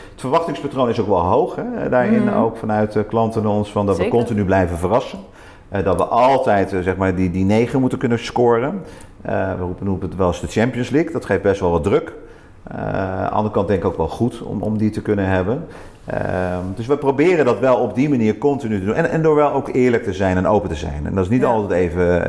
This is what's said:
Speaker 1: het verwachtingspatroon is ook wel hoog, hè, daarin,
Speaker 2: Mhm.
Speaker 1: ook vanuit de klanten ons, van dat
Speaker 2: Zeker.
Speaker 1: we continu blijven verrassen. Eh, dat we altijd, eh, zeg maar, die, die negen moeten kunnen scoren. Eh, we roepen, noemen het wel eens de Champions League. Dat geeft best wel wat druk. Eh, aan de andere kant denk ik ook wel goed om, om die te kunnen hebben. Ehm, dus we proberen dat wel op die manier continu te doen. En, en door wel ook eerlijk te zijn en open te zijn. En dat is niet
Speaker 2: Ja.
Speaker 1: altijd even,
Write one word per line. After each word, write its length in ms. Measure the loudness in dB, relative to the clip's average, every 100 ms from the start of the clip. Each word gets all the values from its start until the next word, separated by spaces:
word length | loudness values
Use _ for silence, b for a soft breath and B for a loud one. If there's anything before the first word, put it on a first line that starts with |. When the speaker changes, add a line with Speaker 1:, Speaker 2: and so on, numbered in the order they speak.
| B
Speaker 1:
het 100 | -10
verwachtingspatroon 680 | -2 0 0 -6 -6 -2 0
is 120 | 0
ook 60 | 2
wel 120 | 2
hoog, 320 | 4 2 2 -4
hè, 320 | -6 -6 0
daarin, 360 | 2 4 2
Speaker 2:
Mhm. 120 | 2 2
Speaker 1:
ook 180 | 0 -2
vanuit 360 | -2 0 2
de 120 | 0
klanten 420 | 0 0 0 0 0
ons, 260 | 0 0
van 140 | 0 0
dat 100 | 2
Speaker 2:
Zeker. 140 | 2
Speaker 1:
we 60 | 2
continu 280 | 2 0
blijven 340 | 2 2 2 0
verrassen. 400 | 0 0 0 -8 -16 B B B B
Eh, 160 | -4
dat 120 | 0 0
we 80 |
altijd, 680 | 2 4 4 4 2 2 2
eh, 80 | 0
zeg 160 | -2 0
maar, 180 | 0
die, 160 | 0 0
die 140 | 0
negen 360 | 2 4 2 2
moeten 180 | 0 0
kunnen 200 | 0 -2
scoren. 640 | -2 2 4 4 0 -4 B B B B
Eh, 300 | -6 -2 -2
we 60 | -4
roepen, 240 | -6 -6 -4
noemen 220 | -4 -6
het 80 | -2
wel 100 | 0
eens 140 | 0
de 60 | -4
Champions 440 | 0 0 0 0
League. 220 | 0 0
Dat 120 | -4
geeft 180 | -2 0
best 180 | 2 2
wel 100 | 2
wat 120 | 2
druk. 280 | 2 0 0 -10 B B B B
Eh, 140 | -16 -8
aan 460 | -6 -4 -4 -4
de 60 | -2
andere 240 | -2 0
kant 140 | -2 0
denk 120 | 0
ik 60 | 0
ook 100 | -2
wel 120 | -4
goed 340 | -2 -4 -4
om, 200 | -8 -6
om 160 | -4 0
die 120 | 0
te 120 | -2
kunnen 240 | -2 0 0
hebben. 360 | 0 0 -4 -6 B B B -8
Ehm, 520 | -6 -4 -2 -2 -4 -6
dus 120 | -8 -4
we 100 | 0
proberen 480 | 0 2 2 4
dat 140 | 2 2
wel 180 | 2 2
op 180 | 0
die 140 | 0 2
manier 300 | 2 2 2
continu 400 | 0 0 -2 -2
te 60 |
doen. 100 | 0
En, 160 | 0 0
en 120 | 2
door 120 | 2
wel 180 | 4 2
ook 160 | 0 -2
eerlijk 340 | 2 2 2
te 100 | -2
zijn 240 | -2 0 2
en 100 | 2
open 220 | 2 0
te 60 |
zijn. 320 | -4 -6 -6 -4
En 80 |
dat 100 | -2
is 60 | 0
niet 100 | 2
Speaker 2:
Ja. 60 | 2
Speaker 1:
altijd 320 | 0 0 0
even, 440 | 0 2 2 2